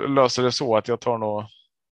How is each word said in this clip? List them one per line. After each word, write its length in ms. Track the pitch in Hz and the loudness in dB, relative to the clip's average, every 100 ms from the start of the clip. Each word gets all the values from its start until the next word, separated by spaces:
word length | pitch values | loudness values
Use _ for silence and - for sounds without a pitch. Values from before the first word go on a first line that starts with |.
| 139 | 0
löser 320 | 139 127 - | 2 2 2
det 100 | 123 | 0
så 240 | - 135 107 | 0 0 0
att 120 | - | 0
jag 120 | 117 | -4
tar 180 | - 117 | -4 -4
nog 260 | 107 107 107 - _ _ _ | -4 -6 -10 -18 _ _ _